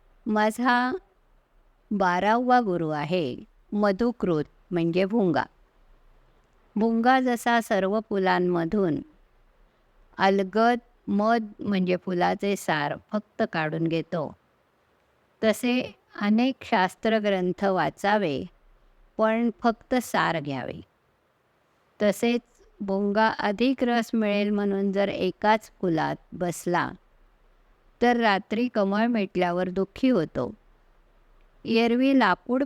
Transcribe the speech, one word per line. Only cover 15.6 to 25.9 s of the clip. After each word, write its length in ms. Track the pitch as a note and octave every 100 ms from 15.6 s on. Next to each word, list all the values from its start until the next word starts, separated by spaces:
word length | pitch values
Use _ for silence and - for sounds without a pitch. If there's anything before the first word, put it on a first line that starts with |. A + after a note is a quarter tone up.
| B3 B3 G#3+ - _ -
अनेक 340 | G#3 A3 C4 -
शास्त्रग्रंथ 1000 | - G#3 F#3 - A3 A3 G#3 F#3+ F3+ F3
वाचावे 800 | G3 F#3 D3+ - G3+ G#3+ F3 C#3 F3+ _ _ _ _ _ _ -
पण 320 | A3 A3+ A#3 -
फक्त 320 | A#3+ A3 - B3+
सार 440 | - F#3+ E3 E3
घ्यावे. 420 | D3 C3+ - D#3+ - _ _ _ _ _ _ _ _ _ _ -
तसेच 400 | G#3 - A#3+ A#3+ _ _ _ _
भुंगा 460 | G3 G3 G3+ G#3 A3
अधिक 560 | - G#3 G3 B3+ C4
रस 280 | A#3+ A#3 A3+
मिळेल 360 | A3+ G#3+ G3+ G#3
म्हणून 420 | G#3 G3+ G3 G3+
जर 160 | G3 G3+
एकाच 640 | - F#3 - G#3 A3 - -
फुलात 340 | F#3